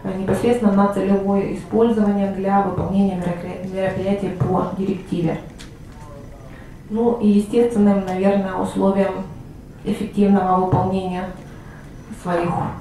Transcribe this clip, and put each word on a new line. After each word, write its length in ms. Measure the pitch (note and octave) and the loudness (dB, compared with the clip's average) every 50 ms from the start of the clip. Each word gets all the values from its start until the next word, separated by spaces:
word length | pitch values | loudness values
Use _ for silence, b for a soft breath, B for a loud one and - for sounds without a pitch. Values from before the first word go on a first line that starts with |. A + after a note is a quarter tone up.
| - | -6
э, 140 | G3 - F#3+ | -6 -6 -4
непосредственно 540 | - - G3+ F#3 - A#3 A#3+ A#3+ G#3+ G3+ G3 | -2 -2 0 2 2 2 2 4 4 4 4
на 140 | G3 G3+ | 4 4
целевое 680 | G3+ - F#3+ F#3 G3 G3+ G3 G3 G3 G3 G3 - G#3+ G#3 | 2 2 0 2 2 2 2 2 2 2 2 0 0 -4
использование 760 | - - - - G#3+ A#3 A#3+ A3+ G#3+ G#3 G3+ G3+ G3+ G3 G3 | -6 -8 -2 2 4 4 4 4 2 2 2 2 2 0 0
для 300 | F#3+ F#3+ F#3+ G3 G3 G3 | -2 -2 0 2 2 2
выполнения 540 | G3 F#3 - - - - F#3+ G3 G3+ G3 F#3 | 2 2 -2 -2 -2 0 2 2 2 2 2
меропри-, 560 | F3+ F3 E3+ E3 - F3 F3+ F3+ - F#3+ F#3+ | -2 -2 -4 -4 -4 -6 -8 -8 -8 -8 -6
мероприятий 580 | F#3 F#3+ F#3+ F3+ - F#3 F#3 G3 G3+ G3+ G3 F3+ | -4 -2 -2 -2 -2 -2 0 0 0 0 -2 -4
по 420 | F3+ - - F3+ F#3 F#3 - F#3 - | -2 -2 0 0 2 0 0 -2 -4
директиве. 600 | - G3 G3 - - - - - E3+ E3 D#3+ D3+ - - - - - - - - - - - - - - - - - - - - - - B B B B B B B - - | -4 -2 -2 -2 -4 -4 -4 -4 0 0 0 -2 -2 -8 -14 -16 -16 -16 -18 -18 -18 -18 -18 -18 -18 -18 -16 -16 -16 -16 -16 -16 -16 -16 B B B B B B B -12 -6
Ну 300 | G#3+ A3 A#3+ A#3 A3+ - | -2 2 2 2 2 4
и 60 | G#3 | 4
естественным, 800 | G#3 G3+ G3+ G#3 - - A#3+ A#3+ A#3+ - G#3 G#3 G3+ G3 G3 F#3+ | 6 6 6 4 4 4 4 4 4 4 4 6 6 6 4 2
наверное, 500 | F#3 F#3 F#3 G3 G3 G3+ G3+ F#3+ - - | -2 -2 2 2 4 4 4 0 0 -2
условием 580 | - G3 F#3+ - G3 F#3+ G3 G3 G3 G3 F#3+ F#3 F#3 G3 - - - - - - - - - - - - | -4 -4 -2 0 2 2 2 4 2 2 0 0 -6 -8 -10 -12 -14 -14 -16 -16 -18 -18 -18 -18 -10 -6
эффективного 800 | G3 G3+ - G#3 - - G3+ G3+ G3+ G3+ G3 F#3 F#3 F#3+ F#3+ F#3 | -6 -4 -4 -4 -4 2 4 4 6 6 4 4 4 2 2 4
выполнения 600 | F#3 - - F#3 F#3+ F#3+ F#3+ F#3 F3+ F3+ F3+ G3 G3 - - - B B B B B B B B B - - - - G#3+ - | 4 2 2 2 2 0 -2 -2 -2 -4 -4 -6 -8 -10 -14 -16 B B B B B B B B B -16 -16 -16 -16 -16 -10
своих 300 | - F3+ F3 E3+ E3+ F3 - - - - - - | -4 -2 -2 0 0 0 -2 -2 -2 -4 -6 -10